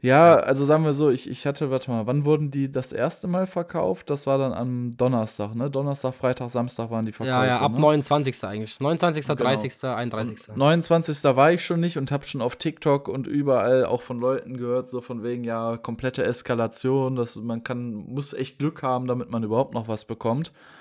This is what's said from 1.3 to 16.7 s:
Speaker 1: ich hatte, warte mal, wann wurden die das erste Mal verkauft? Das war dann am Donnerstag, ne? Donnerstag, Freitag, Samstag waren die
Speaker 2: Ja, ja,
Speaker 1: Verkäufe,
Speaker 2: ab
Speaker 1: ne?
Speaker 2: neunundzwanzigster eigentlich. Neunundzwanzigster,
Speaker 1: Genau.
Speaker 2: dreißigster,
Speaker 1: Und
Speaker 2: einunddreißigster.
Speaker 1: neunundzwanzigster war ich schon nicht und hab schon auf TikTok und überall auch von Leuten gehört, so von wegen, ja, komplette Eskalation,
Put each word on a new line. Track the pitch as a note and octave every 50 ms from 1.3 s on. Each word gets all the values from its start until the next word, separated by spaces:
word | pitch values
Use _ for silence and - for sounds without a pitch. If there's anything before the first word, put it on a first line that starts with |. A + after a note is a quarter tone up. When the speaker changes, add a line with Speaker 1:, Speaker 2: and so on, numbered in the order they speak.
Speaker 1:
ich | - - -
hatte, | C#3+ C#3 - D#3+ C#3
warte | C3 C3 - -
mal, | B2 A2+ A2
wann | G#2+ B2+ D3 C#3+
wurden | D3 D3+ D#3 D3+ D3
die | C3+ C#3+ C#3 C3+ C#3
das | C3+ B2 - -
erste | - A#2 D#3 E3+ - - F3+
Mal | F3 F3+ F#3+
verkauft? | F#3 - F3+ F3 F3 - E3+ - F#3+ F#3 F#3 - -
Das | D3 C#3+ -
war | - C3+
dann | C3+ C3+ C3+ A2+
am | - A#2+ B2+ B2 B2 B2 B2 A#2
Donnerstag, | B2 B2 B2+ C3 A#2+ A2 A2 - - G#2+ G#2 A2
ne? | A#2 B2 C#3+
Donnerstag, | C3+ C3+ C#3 C#3+ C#3 C#3 - C3 B2+
Freitag, | - - B2+ B2+ - B2+ A#2+
Samstag | A#2+ B2 A#2+ B2 - - A#2 A#2
waren | A#2 A2+ A2
die | A2 G#2+
Speaker 2:
Ja, | - -
ja, | C3 B2+ B2+ B2+
Speaker 1:
Verkäufe, | B2+ B2 A#2+
Speaker 2:
ab | B2 C#3 A2
Speaker 1:
ne? | B2
Speaker 2:
neunundzwanzigster | D3+ D3+ D3+ D3+ C#3 - D3 D3 D3 C3 A#2+ - - G2+
eigentlich. | G2+ G#2+ A2 G#2+ - -
Neunundzwanzigster, | C3+ C#3+ E3+ E3 - F3 D#3+ D3+ C3+ - D3+
Speaker 1:
Genau. | C3+ B2 A#2+
Speaker 2:
dreißigster, | C#3 C3+ G#3 G3+ - - - C3 B2
Speaker 1:
Und | G#2+
Speaker 2:
einunddreißigster. | A#2+ A#2+ A2 A2 A2 A#2+ G#2+ - - - A2
Speaker 1:
neunundzwanzigster | A#2 C#3 D3 D#3+ E3+ D#3+ - E3 E3 D#3+ D#3 D3+ C#3+ - D3 C3
war | B2+ C#3 D#3 F3
ich | E3 -
schon | - F3 E3+
nicht | E3+ F3 E3+ D#3
und | C3+ C3+
hab | D3 C#3 -
schon | - - C#3+ A2+
auf | B2+ -
TikTok | - - E3 D3+ - - D#3 C#3+ C#3+ C#3+ -
und | G2+ C3 C3
überall | - - C#3+ C#3+ C#3+ C3+ A#2+ G2+ A#2+ B2+ C3 B2+
auch | - A#2+ A#2+ -
von | - B2+ A#2+
Leuten | A#2+ B2+ C3 C3+ - - B2+
gehört, | B2 A#2+ A#2+ A#2+ B2+ B2+ B2+
so | - B2
von | A#2+ - B2+ A#2 G#2
wegen, | A#2+ A#2+ B2 A#2+
ja, | A#2 A2+ A2+ A2+ A2+ A2+
komplette | A#2 A#2 - A#2 A2+ - C3 B2+ - B2
Eskalation, | G2+ A#2+ - - - B2+ A#2 A#2 A2+